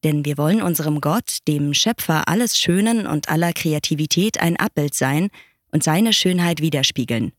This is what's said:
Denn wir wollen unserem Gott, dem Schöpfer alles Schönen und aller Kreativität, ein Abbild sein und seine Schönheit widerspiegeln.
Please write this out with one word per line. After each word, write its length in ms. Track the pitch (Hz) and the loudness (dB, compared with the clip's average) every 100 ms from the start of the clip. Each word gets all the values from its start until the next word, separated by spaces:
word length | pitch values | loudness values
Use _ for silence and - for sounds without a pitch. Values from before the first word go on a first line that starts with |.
Denn 220 | 156 147 147 | 0 0 -2
wir 120 | 143 | 0
wollen 240 | 151 208 | 2 2
unserem 380 | 190 165 156 151 | 0 -2 -2 -2
Gott, 400 | 143 190 - - - | 0 -2 -2 -6 -2
dem 260 | 147 143 | 0 0
Schöpfer 540 | 143 214 233 - 160 - | 0 0 -2 0 0 2
alles 320 | 175 240 - | 0 0 0
Schönen 480 | - 175 220 233 202 | 0 2 2 0 0
und 220 | 151 - | -4 -2
aller 240 | 156 170 | 0 0
Kreativität, 880 | 170 170 151 - 151 151 - 202 - | -2 -2 -2 -2 -2 0 0 0 0
ein 160 | 170 170 | 0 0
Abbild 360 | 214 - 147 | -2 0 -2
sein 360 | - 135 143 196 - - _ _ | 0 0 0 -2 -4 -20 _ _
und 100 | 156 | -2
seine 300 | 147 156 226 | 2 2 2
Schönheit 480 | 214 185 180 175 165 | 2 2 2 0 0
widerspiegeln. 720 | 156 143 131 - 123 113 117 | 0 0 -2 -2 -4 -2 -4